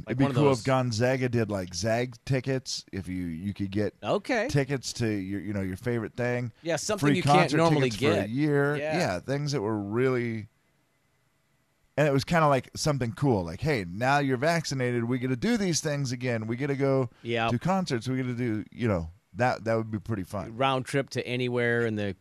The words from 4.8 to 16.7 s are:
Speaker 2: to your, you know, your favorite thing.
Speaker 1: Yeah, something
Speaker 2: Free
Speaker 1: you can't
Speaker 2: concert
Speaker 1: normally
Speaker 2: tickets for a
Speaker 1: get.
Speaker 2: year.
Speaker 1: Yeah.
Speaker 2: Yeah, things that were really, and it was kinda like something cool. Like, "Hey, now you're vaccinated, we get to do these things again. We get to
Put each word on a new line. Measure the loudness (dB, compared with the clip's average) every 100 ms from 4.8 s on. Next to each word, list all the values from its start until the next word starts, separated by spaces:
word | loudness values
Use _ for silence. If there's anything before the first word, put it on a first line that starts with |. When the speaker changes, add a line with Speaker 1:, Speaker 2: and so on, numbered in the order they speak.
| -6
Speaker 2:
to | -4 -2
your, | -2 -4 -6
you | -4
know, | -4
your | -4 -4
favorite | -4 -4 -4 -4
thing. | -4 -2 -6 -8
Speaker 1:
Yeah, | -4 -4
something | -2 0 2
Speaker 2:
Free | 2
Speaker 1:
you |
can't | 6 6
Speaker 2:
concert | 6 4
Speaker 1:
normally | 4 4 2
Speaker 2:
tickets | 0
for | 2
a | 2
Speaker 1:
get. | 0
Speaker 2:
year. | -2 2 2 2 0
Speaker 1:
Yeah. | -2 -2
Speaker 2:
Yeah, | 0 -2
things | -4 -4 -2
that | -2
were | -2 -2
really, | -2 0 2 0 -2 -6 -10 _ _ _ _ _ _ _ _ _ _ _ _ _ _ 2
and | 4
it |
was | 4
kinda | 2 4 6
like | 4 0
something | -4 -2 0 -2
cool. | 0 2 4
Like, | 0 -4
"Hey, | 0 0 -2
now | -2 2 2
you're | 2 2
vaccinated, | 2 0 -2 -2 0 0
we | 0 -2
get | -2
to | -2
do | 0 2
these | 0 0
things | -2 -2 -4
again. | -4 -2 -2 -2
We | -2
get |
to | -2